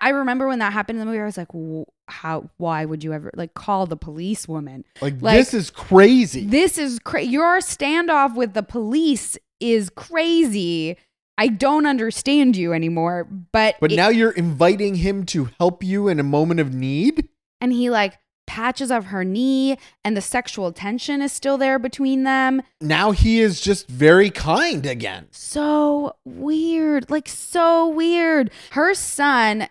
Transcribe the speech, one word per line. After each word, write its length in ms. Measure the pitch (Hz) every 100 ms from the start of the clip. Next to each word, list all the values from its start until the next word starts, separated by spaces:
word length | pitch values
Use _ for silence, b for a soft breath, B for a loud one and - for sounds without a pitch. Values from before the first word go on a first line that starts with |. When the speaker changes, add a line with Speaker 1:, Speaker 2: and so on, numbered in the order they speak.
Speaker 1:
I 80 | 240
remember 400 | 277 262 254 269
when 100 | 254
that 140 | 208
happened 260 | 208 208 226
in 20 |
the 60 | 220
movie, 140 | 226
I 60 | 214
was 100 | 196
like, 160 | 170
"Wh-, 320 | 170 160 160 - _ -
how, 400 | - 160 160 - -
why 300 | 170 160 156
would 180 | 156
you 80 | 156
ever, 180 | 156 147 -
like, 160 | 170
call 320 | - - 196 185
the 100 | 160
police 520 | 160 151 180 208 -
woman?" 360 | 156 147 131 - -
Speaker 2:
Like, 180 | 143 135
Speaker 1:
Like, 160 | - 220
Speaker 2:
this 180 | 262
is 160 | 233 170
crazy. 760 | - - 185 202 254 208 131 202
Speaker 1:
this 320 | 262 370 -
is 200 | 285 240
cra-, 220 | - 311
your 380 | 254 269 339 359
standoff 760 | 370 - 277 320 349 302 277
with 200 | 233 240
the 80 | 196
police 760 | 202 240 214 277 320 262 - - _ -
is 300 | 233 226 190
crazy. 1040 | - - 330 330 330 302 208 175 170 160 175 _ _ _ -
I 120 | 233
don't 360 | 208 269 302
understand 720 | 294 269 226 - - 294 262 202
you 160 | 170
anymore, 520 | 165 165 170 165 180 175 196 175
but 240 | 220 220 -
Speaker 2:
But 120 | 156
Speaker 1:
it 40 | 165
Speaker 2:
now 120 | 196
you're 220 | 233 226
inviting 640 | 185 170 143 170 202 202
him 320 | 190 175 196 180
to 240 | 170 127 -
help 260 | 175 175
you 240 | 185 196 202
in 100 | 160
a 40 |
moment 360 | 143 147 160 170
of 120 | 143
need? 560 | 131 131 143 220 320 - _ _ -
Speaker 1:
And 140 | 247
he, 160 | 240 247
like, 280 | 233 202 - _ _ -
patches 440 | - 233 254 269
of 160 | 240 190
her 160 | 190
knee, 540 | 185 196 262 269 269 262 b b
and 120 | - 208
the 40 |
sexual 500 | 190 247 247 - 185
tension 500 | 175 202 240 - 285
is 100 | 277
still 240 | - 277 277
there 220 | 269 269
between 460 | 240 - 269 269
them. 380 | 262 269 262 262 - -
Speaker 2:
Now 300 | 151 156 202
he 280 | 190 220 226
is 200 | 220 170
just 260 | 185 196 -
very 420 | 127 151 175 202
kind 540 | - 147 185 339 202 135
again. 420 | 123 110 95 -
Speaker 1:
So 840 | - - 294 294 302 294 294 294 -
weird. 840 | - 254 277 311 320 330 311 294 247
Like, 180 | 302 -
so 580 | - - 349 330 330 330
weird. 600 | 311 330 339 330 311 233 B B
Her 200 | 269 330
son 720 | 392 - - 285 262 220 214 -